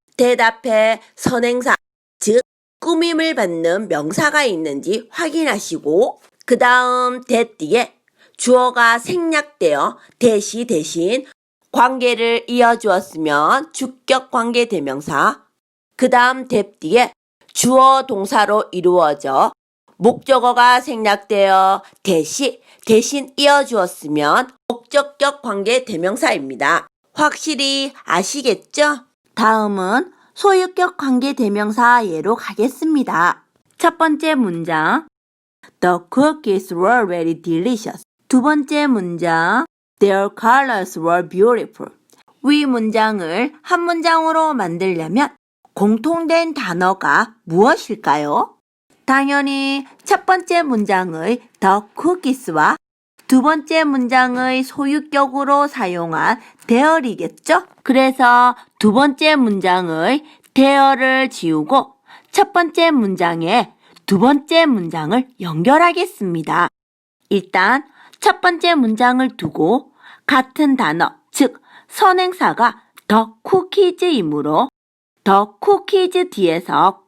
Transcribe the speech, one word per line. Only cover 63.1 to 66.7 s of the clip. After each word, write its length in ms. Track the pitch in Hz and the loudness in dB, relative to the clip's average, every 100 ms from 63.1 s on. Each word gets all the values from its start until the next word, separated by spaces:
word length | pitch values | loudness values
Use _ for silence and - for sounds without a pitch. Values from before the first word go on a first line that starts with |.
| 185 175 165 165 233 - _ _ _ - | -2 -2 -2 0 0 -2 _ _ _ -2
두 120 | 196 | 2
번째 480 | 240 285 - 330 320 | 4 2 2 2 2
문장을 600 | 220 165 165 156 233 254 - | 0 -4 -6 -2 -2 -4 -10
연결하겠습니다. 1300 | 175 160 185 302 349 339 370 - 190 165 156 156 175 | -8 -2 2 4 4 0 -6 -6 -8 -6 -4 -2 -2